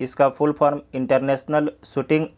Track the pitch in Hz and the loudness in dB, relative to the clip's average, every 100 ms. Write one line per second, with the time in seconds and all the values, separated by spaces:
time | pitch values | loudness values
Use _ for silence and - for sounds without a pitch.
0 | 127 - 139 - 151 147 143 143 - 131 | -6 0 0 2 -2 2 0 0 -6 -6
1 | 127 131 135 135 - 151 151 - - 139 | 0 0 0 -4 -2 -2 -2 -6 -8 -6
2 | 135 156 156 | 0 0 0